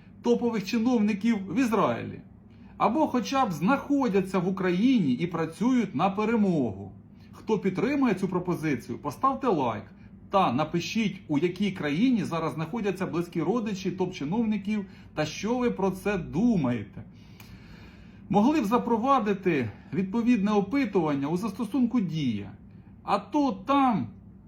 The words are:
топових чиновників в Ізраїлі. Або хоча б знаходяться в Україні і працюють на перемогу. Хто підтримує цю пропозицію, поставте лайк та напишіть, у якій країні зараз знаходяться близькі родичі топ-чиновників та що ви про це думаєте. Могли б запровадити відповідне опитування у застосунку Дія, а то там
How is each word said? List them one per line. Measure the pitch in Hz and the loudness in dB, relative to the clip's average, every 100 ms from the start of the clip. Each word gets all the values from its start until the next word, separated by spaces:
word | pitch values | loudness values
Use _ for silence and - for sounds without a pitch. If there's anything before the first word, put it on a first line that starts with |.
| - - | -20 -6
топових | 240 240 240 226 | 0 2 2 -2
чиновників | - 240 226 247 208 208 233 214 190 | -2 0 2 4 2 2 2 0 0
в | 208 | 0
Ізраїлі. | 254 214 151 113 104 - - - - - - - | 2 2 2 0 -6 -12 -16 -20 -20 -20 -16 -2
Або | 190 277 302 | 0 2 0
хоча | 254 - 269 247 | 0 0 0 0
б | |
знаходяться | 156 175 269 - 277 247 190 185 196 | 0 2 0 2 0 2 2 0 0
в | 175 | -2
Україні | 190 185 180 247 254 151 | 0 0 2 4 4 2
і | 123 170 | 0 -2
працюють | 160 160 - 226 254 202 | -2 -4 0 2 2 2
на | 135 196 | 0 0
перемогу. | 190 214 233 202 160 120 95 101 - - - - | 0 0 2 4 2 0 -4 -12 -16 -20 -20 -20
Хто | - - 214 | -12 -2 0
підтримує | 190 185 220 294 254 | 0 0 0 2 2
цю | 190 190 | 2 -2
пропозицію, | 175 175 156 156 127 - 117 | -2 -2 -2 -2 -2 -4 -8
поставте | 147 - 269 269 254 | -8 -2 -2 0 0
лайк | 170 127 107 - - - - - | 0 0 -4 -10 -18 -20 -20 -2
та | 196 170 | 2 2
напишіть, | 120 156 175 - 220 214 - - | 2 0 -2 -2 -2 -2 -4 -4
у | 147 | 0
якій | 175 - 202 | 0 0 -2
країні | - 147 147 262 233 | -2 -2 2 2 2
зараз | 135 165 160 | 0 -2 -4
знаходяться | 139 156 233 202 185 185 | -4 -6 -4 -4 -2 -4
близькі | 151 175 175 | -4 -4 -2
родичі | 151 240 220 202 185 | -2 -2 -4 -6 -6
топ-чиновників | - 180 - 143 214 220 214 196 214 196 - - | -4 -4 -4 -4 -2 0 -2 -2 -4 -6 -12 -14
та | - 151 | -4 -4
що | - 196 247 | -4 -4 0
ви | 240 | 0
про | - 196 | 0 -2
це | - 202 202 | -2 -2 -4
думаєте. | 139 135 240 208 127 120 101 - - - - - - - - - - - - - - | -4 0 2 2 0 -2 -6 -14 -16 -18 -20 -20 -20 -20 -20 -20 -20 -20 -20 -18 0
Могли | 196 226 311 | 4 4 4
б | |
запровадити | 202 233 233 233 254 269 208 196 185 151 117 - - | 2 0 2 0 4 2 2 0 0 0 -2 -6 -8
відповідне | 147 190 226 233 240 202 | -4 -2 0 2 4 4
опитування | 208 196 277 262 190 156 143 139 | 2 2 0 0 2 2 0 0
у | 175 | -2
застосунку | 214 190 233 285 240 254 | -4 -6 -4 0 2 2
Дія, | 180 156 135 104 101 - - - - - | 0 -2 -2 -2 -6 -14 -20 -20 -20 -14
а | - 202 | -4 -4
то | - 302 269 | 0 0 0
там | 190 - 277 269 196 117 - - - | -2 0 2 4 2 -2 -10 -20 -20